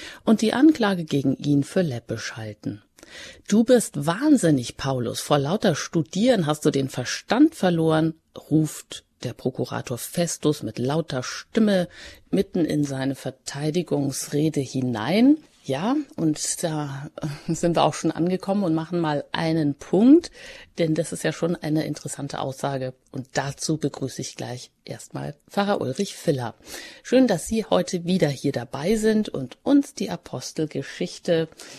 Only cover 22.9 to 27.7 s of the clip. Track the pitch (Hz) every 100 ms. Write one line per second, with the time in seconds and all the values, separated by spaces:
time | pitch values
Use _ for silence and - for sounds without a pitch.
22.9 | - _ 135 127 - 135 - - 156 143
23.9 | - 135 - 131 - 120 123 - _ -
24.9 | 131 - - 143 - _ - 202 202 123
25.9 | 131 196 - - 139 117 - - - -
26.9 | - - 247 247 175 - 226 202